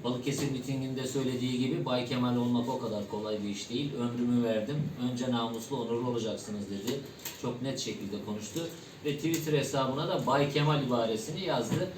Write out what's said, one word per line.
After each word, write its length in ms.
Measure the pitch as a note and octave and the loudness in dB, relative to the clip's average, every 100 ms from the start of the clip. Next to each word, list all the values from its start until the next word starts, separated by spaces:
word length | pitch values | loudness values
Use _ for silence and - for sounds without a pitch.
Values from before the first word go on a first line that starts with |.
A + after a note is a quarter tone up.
Balıkesir 480 | B2 B2 C#3+ B2 C#3+ | 0 -2 0 0 0
mitinginde 560 | C3 B2+ C3+ C3 B2+ - | -2 -2 -2 -2 -2 -2
söylediği 520 | C#3 B2+ B2 B2 B2 | 0 0 2 0 2
gibi 260 | B2+ - B2+ | 2 2 2
Bay 220 | B2 A#2+ | 0 2
Kemal 300 | B2 B2 B2 | 2 4 4
olmak 320 | A#2+ B2 A#2+ | 4 4 2
o 100 | C3 | 0
kadar 280 | A2 G#2 G2+ | -2 -2 -2
kolay 320 | G#2 G#2+ G#2+ | -4 -2 -2
bir 60 | G#2 | -2
iş 200 | G2+ - | -4 -4
değil. 220 | B2 D3 A#2 | -2 -2 0
"Ömrümü 440 | A#2+ A#2+ A#2+ B2 | -2 0 4 4
verdim. 320 | A2+ A2 G#2 - - - B2 | 4 2 0 0 0 0 -2
Önce 200 | A#2+ B2+ | 0 0
namuslu, 500 | A#2+ A#2 A2+ - C3+ | 0 0 -4 -4 -4
onurlu 280 | A2+ A#2+ B2 | 0 0 0
olacaksınız." 540 | A#2 G#2+ G2+ - G#2 G2 | 0 -2 -4 -6 -6 -4
dedi. 300 | G2+ A2+ C#3 - - - - | -4 -2 -4 -4 -12 -12 -6
Çok 200 | B2 A#2+ | -6 -4
net 180 | C3 A#2+ | -4 -2
şekilde 360 | A2+ G2+ G2+ G2+ G#2 | -4 -4 -6 -6 -4
konuştu. 420 | G#2+ - E3 E3+ - - - D3 | -6 -4 -4 -6 -8 -16 -6 -4
Ve 120 | C#3+ | 0
Twitter 360 | E3 - D#3 | 0 0 2
hesabına 540 | D3 B2+ C#3+ C3 C3+ E3+ | 2 2 2 2 0 0
da 180 | D3 A2+ | 0 4
Bay 280 | C3+ C#3+ | 4 4
Kemal 300 | D3+ D3 D3 | 4 4 4
ibaresini 640 | B2 A#2+ A2 A2 - E3+ F#3 | 4 2 2 0 -2 -4 0
yazdı. 440 | B2 A2 D#3+ F#3 | 0 2 0 0